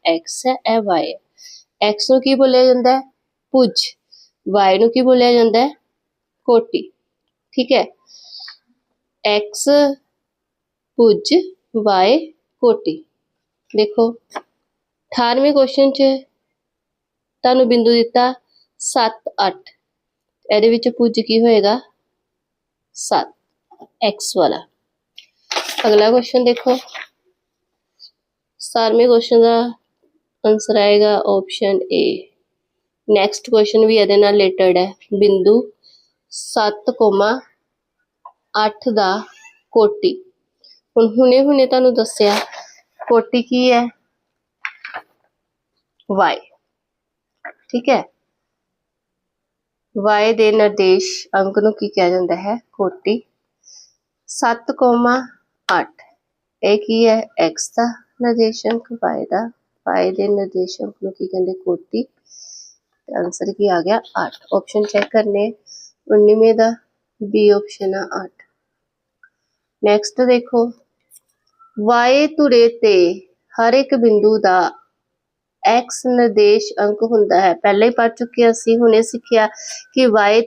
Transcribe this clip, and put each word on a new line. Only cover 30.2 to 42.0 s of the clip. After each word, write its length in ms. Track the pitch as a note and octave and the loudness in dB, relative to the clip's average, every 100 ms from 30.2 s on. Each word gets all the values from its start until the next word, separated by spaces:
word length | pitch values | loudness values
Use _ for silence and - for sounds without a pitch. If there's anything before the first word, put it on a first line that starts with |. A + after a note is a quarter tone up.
| _ _ | _ _
ਆਨਸਰ 320 | G#3+ G#3+ G#3+ G#3+ | -2 -2 0 0
ਆਏਗਾ 380 | G3+ G#3 G#3+ G3+ | 2 4 2 0
ਆਪਸ਼ਨ 640 | - G3 F#3+ - G3 F#3+ - | 0 -2 -4 -6 -2 -2 -2
ਏ। 120 | E3+ - - - _ _ _ _ _ _ _ - | -2 -2 -4 -12 _ _ _ _ _ _ _ -6
ਨੈਕਸਟ 420 | G#3 G3+ - - | -4 -4 -6 -4
ਕੁਐਸਚਨ 360 | A3+ G#3+ A3+ A3 | 0 0 2 2
ਵੀ 100 | A3 | 2
ਇਹਦੇ 200 | G3+ G3+ | 2 2
ਨਾਲ 160 | G3+ | 2
ਰਿਲੇਟਿਡ 440 | G#3 F#3+ F#3 F#3 F3+ | 2 0 0 0 2
ਹੈ, 100 | F#3+ - - | -2 -8 -8
ਬਿੰਦੂ 460 | G3 G#3 G3 F#3+ A#3 - _ _ _ _ _ _ | 0 2 2 2 2 0 _ _ _ _ _ _
ਸੱਤ 580 | - - B3 G#3 G#3 - - | -18 -8 -4 -4 -4 -8 0
ਕੋਮਾ 340 | G#3+ G3 G#3 C4 _ _ _ _ _ _ _ _ - _ _ G#3+ | 0 2 0 -2 _ _ _ _ _ _ _ _ -20 _ _ -4
ਅੱਠ 240 | G#3+ G#3 B3+ | -4 -4 -4
ਦਾ 240 | G#3+ F#3 G#3 G#3+ _ - _ _ | -2 -2 -4 -8 _ -20 _ _
ਕੋਟੀ। 440 | A#2 G#4 - - - - _ _ _ _ _ _ A#3 | 0 2 0 -4 -4 -16 _ _ _ _ _ _ 0
ਹੁਣ 100 | A3+ A3+ | 0 2
ਹੁਣੇ 240 | B3+ C4 | 2 2
ਹੁਣੇ 220 | C#4 C#4 B3+ | 2 2 0
ਤੁਹਾਨੂੰ 280 | B3+ B3+ | 2 0
ਦੱਸਿਆ 440 | A3 | 0